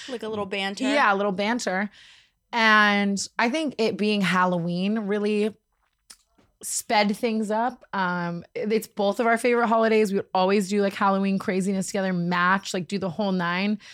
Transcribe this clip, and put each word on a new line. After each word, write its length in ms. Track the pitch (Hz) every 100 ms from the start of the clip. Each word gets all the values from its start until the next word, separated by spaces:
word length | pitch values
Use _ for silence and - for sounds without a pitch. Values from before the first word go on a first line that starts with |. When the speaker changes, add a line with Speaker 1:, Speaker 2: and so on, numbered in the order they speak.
| -
Speaker 1:
Like 140 | 240
a 40 | 220
little 180 | 214 202
banter. 380 | 202 196 202
Speaker 2:
Yeah, 300 | 262 285 233
a 20 | 196
little 160 | 208
banter. 580 | 190 208 247 214 185 202 - - - _ _ _
And 680 | 233 220 214 208 202 202 196 - -
I 100 | 233
think 260 | 311 302 -
it 180 | 220 185
being 220 | 208 208
Halloween 800 | 180 185 185 180 170 175 196 220
really 560 | 202 208 208 208 214 208 _ _ _ _ _ - _ _ _ _ -
sped 480 | - - 220 208 214
things 340 | 233 220 208
up. 320 | 214 240 247 -
Um, 540 | 196 185 175 175 170 - -
it, 160 | 208
it's 160 | 220 -
both 320 | - 202 202
of 80 | 233
our 100 | 226
favorite 300 | 247 240 226
holidays. 460 | 226 226 220 214
We 60 | 196
would 80 | -
always 360 | 190 185 208 185
do, 120 | 202
like, 120 | 196
Halloween 440 | - 196 196 196 196
craziness 500 | - 190 190 190 180
together, 260 | 202 190
match, 600 | 180 175 175 180 190 -
like, 140 | 190 175
do 100 | 202
the 120 | 185
whole 240 | 156 202
nine. 460 | 185 170 175 202 214 -